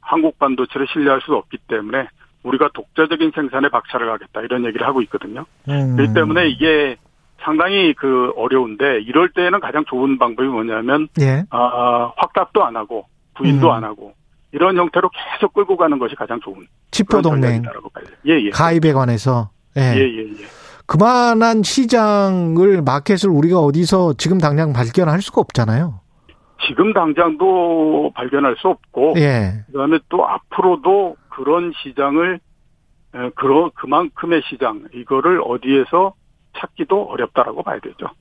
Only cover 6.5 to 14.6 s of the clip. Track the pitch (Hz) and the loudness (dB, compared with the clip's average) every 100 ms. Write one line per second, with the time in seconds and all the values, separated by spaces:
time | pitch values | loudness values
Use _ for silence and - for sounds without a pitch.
6.5 | 131 156 156 143 120 _ _ _ _ 156 | 0 2 2 0 -6 _ _ _ _ -4
7.5 | 156 175 196 175 135 135 127 123 - 117 | -2 0 2 2 0 0 0 0 -4 -2
8.5 | 131 120 107 143 120 110 139 175 - 180 | 0 -2 -2 -2 -2 0 0 0 0 0
9.5 | 196 - 151 147 127 135 131 123 113 135 | -2 -2 -4 -4 -2 0 0 0 0 -4
10.5 | 120 113 110 117 147 156 - 139 135 196 | -2 -4 -4 -2 -2 -2 0 0 0 -2
11.5 | 120 123 123 123 120 120 - - - 180 | -2 -2 0 0 0 -2 -2 -2 -2 -2
12.5 | 214 160 113 107 113 - _ _ - 135 | 0 0 -2 -8 -10 -12 _ _ -4 0
13.5 | 139 156 117 110 104 104 - _ _ _ | 4 4 2 -4 -12 -18 -20 _ _ _
14.5 | 143 | 0